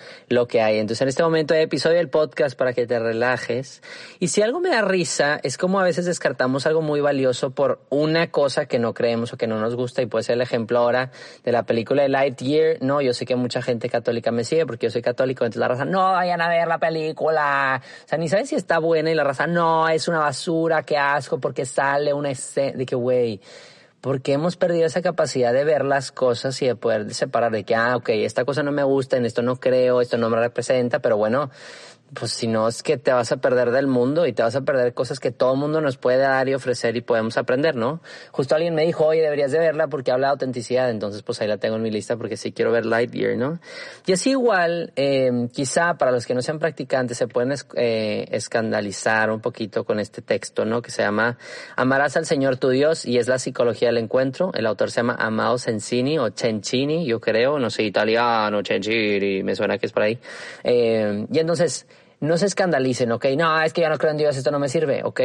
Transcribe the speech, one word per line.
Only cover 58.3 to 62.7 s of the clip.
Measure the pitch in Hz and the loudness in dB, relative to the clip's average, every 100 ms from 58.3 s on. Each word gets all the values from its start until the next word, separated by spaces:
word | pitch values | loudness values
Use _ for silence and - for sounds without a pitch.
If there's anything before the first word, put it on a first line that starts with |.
| 113 107 104 | 2 2 0
Cencini, | 98 110 104 113 107 101 98 95 | 0 -2 0 0 2 2 0 0
me | 98 98 | -2 -2
suena | 101 101 | 0 0
que | 104 | -2
es | |
por | 110 | 0
ahí. | 107 117 - - - - | 0 -2 -10 -16 -16 -6
Eh, | - 123 113 113 104 104 - | 0 2 4 2 0 -2 -2
y | 147 | -2
entonces, | 160 170 165 - - - _ - | 0 2 0 -2 -12 -20 _ -6
no | 147 170 | 0 2
se | 196 | 0
escandalicen, | - 185 | 0 0